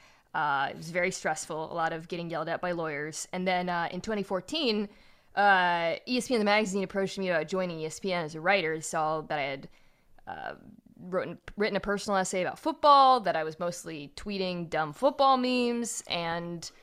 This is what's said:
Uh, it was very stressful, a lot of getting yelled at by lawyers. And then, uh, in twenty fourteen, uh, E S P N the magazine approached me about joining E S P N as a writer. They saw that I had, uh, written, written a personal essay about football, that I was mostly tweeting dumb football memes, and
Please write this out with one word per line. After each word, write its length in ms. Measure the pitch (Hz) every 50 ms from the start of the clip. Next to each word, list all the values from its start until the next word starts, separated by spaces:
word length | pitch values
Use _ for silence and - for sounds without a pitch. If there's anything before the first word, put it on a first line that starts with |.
| - - _ _ _ _ -
Uh, 340 | 160 151 147 139 135 139 -
it 60 | -
was 120 | 160 160 165
very 220 | 165 180 180 185
stressful, 600 | 180 - - 180 156 - - - 165 156 160 -
a 40 | 156
lot 180 | 170 160 165 165
of 140 | 160 165
getting 220 | 170 180 170 170 165
yelled 200 | 165 151 160 165
at 120 | 165 -
by 100 | - 180
lawyers. 560 | 175 170 165 160 147 143 147 156 156 - - - -
And 120 | 180 185
then, 220 | 185 180 180 180 180
uh, 200 | 175 170 170 -
in 80 | - 180
twenty 220 | - 220 220 208 190
fourteen, 640 | - 196 185 185 - 302 320 302 233 214 208 208 202 - - - - - _ _ _ -
uh, 600 | - 202 202 196 185 180 175 175 170 170 165 - - -
E 100 | - 247
S 100 | 247 -
P 60 | - 262
N 40 | 220
the 60 | 208
magazine 380 | 208 202 214 220 185 190 202 190
approached 340 | 180 - 196 196 185 - 196
me 100 | 190 180
about 180 | 175 156 160 165
joining 300 | 190 185 185 180 165 160
E 40 | 156
S 140 | 156 - -
P 140 | - 196 180
N 100 | 175 165
as 120 | 151 165
a 60 | 160
writer. 340 | 156 180 202 196 165 160 160
They 60 | 160
saw 400 | 160 - - 165 156 156 160 156
that 160 | 151 - 156 147
I 20 |
had, 280 | 139 143 139 139 - - - - - - _ _ _ _ - - -
uh, 260 | - 90 78 58 57 71 - - - - - - - - -
written, 380 | 170 185 180 185 113 147 170 - _ - -
written 180 | - 208 208 196
a 20 | 190
personal 360 | - 208 202 196 - 214 202
essay 240 | 190 185 - - 185
about 180 | 180 - - -
football, 600 | - 302 277 - - 294 285 277 269 262 262 247
that 140 | 196 180 165
I 80 | 160 -
was 160 | 160 - -
mostly 520 | 180 175 175 - - 170 160 147 147 143 -
tweeting 540 | - - 208 202 190 185 185 180 175 170 156
dumb 240 | - 156 151 147 147
football 420 | - 254 285 285 - 277 269 269
memes, 640 | 254 247 254 254 247 240 240 240 233 233 208 - - -
and 640 | - - 175 170 165 165 170 170 175 175 165 - - - -